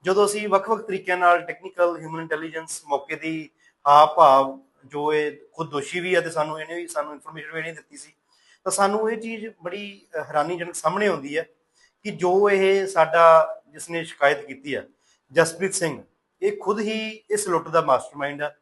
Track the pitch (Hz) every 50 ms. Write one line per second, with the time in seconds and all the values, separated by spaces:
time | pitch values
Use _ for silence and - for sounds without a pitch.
0 | _ 185 190 202 208 196 202 214 214 208 202 196 196 214 226 208 - - 185 190
1 | - 180 180 180 180 175 175 170 165 165 156 - 180 190 - - 175 175 170 160
2 | 160 160 160 165 165 156 156 151 160 165 156 165 160 151 - - _ - 147 139
3 | 139 - 160 151 156 160 160 160 156 143 _ _ _ _ _ _ _ 143 143 147
4 | 151 151 151 - 165 143 135 135 135 135 135 - _ _ _ _ _ 123 131 147
5 | 147 151 151 151 151 147 139 - - _ _ - 160 139 139 143 131 - 170 180
6 | 175 185 180 170 170 165 - 160 151 156 156 156 156 156 170 175 170 160 - 156
7 | 147 151 151 139 _ 156 160 160 151 156 160 160 160 165 165 151 139 _ 143 139
8 | - 151 _ _ _ _ _ _ _ _ _ _ _ 185 185 - 202 196 202 220
9 | 220 220 233 220 220 226 226 220 208 226 214 _ 156 175 180 202 202 202 196 -
10 | _ _ - 160 147 127 147 151 147 160 180 170 170 175 165 - - 156 180 202
11 | 214 202 175 151 135 143 143 160 160 _ _ _ _ _ _ _ _ _ _ _
12 | _ 214 202 156 170 180 180 190 202 202 196 190 190 190 196 196 190 190 - 165
13 | 160 156 160 170 165 165 160 160 156 160 - - _ _ 147 156 - - 170 170
14 | 165 165 - _ 143 143 147 143 - 123 131 135 135 143 131 107 92 _ _ _
15 | _ _ _ _ _ _ 131 151 165 160 - - 190 190 190 - 170 160 139 107
16 | 98 _ _ _ _ _ _ _ 180 202 208 202 196 185 208 214 214 208 220 220
17 | 220 220 220 214 _ _ 208 208 208 190 175 165 165 165 156 165 156 147 135 117
18 | - - - 147 143 143 143 143 147 147 - _